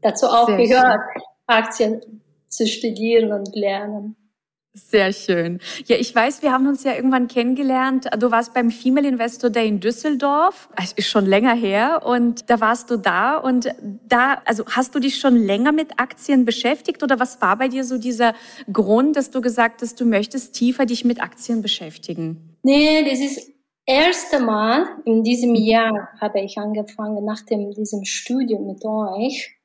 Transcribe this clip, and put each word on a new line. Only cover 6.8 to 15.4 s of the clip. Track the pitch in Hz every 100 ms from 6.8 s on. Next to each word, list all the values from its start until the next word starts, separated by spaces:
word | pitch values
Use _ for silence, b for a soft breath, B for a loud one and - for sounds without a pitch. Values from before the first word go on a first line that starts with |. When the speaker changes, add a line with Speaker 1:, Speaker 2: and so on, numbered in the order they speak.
Speaker 2:
ja | 277
irgendwann | 240 254 262 247
kennengelernt. | - 240 254 277 262 262 262 254 214
Du | 240
warst | 226 233
beim | - 233
Female | 226 254 269 285
Investor | 247 233 240 247
Day | 226 220
in | 208
Düsseldorf. | 190 233 311 285 277 285 349 392 - -
Es | 185
ist | - 202
schon | 214 196
länger | 196 247 240
her. | 220 196 247 330 -
Und | 247 240 233 -
da | 233
warst | 214 233 240
du | 233
da. | 190 175 226 311
Und | 262 254 240 - 208 202 -
da, | 240 254 269 -
also | 220 233
hast | - 254
du | 294
dich | 262 269
schon | 277
länger | 240